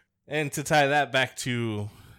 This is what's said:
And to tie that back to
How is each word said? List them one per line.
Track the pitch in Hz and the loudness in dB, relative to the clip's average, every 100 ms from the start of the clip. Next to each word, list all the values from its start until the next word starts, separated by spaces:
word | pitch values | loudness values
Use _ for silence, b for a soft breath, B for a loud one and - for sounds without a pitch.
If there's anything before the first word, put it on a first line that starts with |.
| _ _ - | _ _ -8
And | 147 143 | -6 -4
to | - | -6
tie | 135 156 139 | 0 4 4
that | 147 131 | 2 2
back | 131 123 - | 0 0 -4
to | 131 120 113 104 104 B B | -6 -2 -2 -4 -6 B B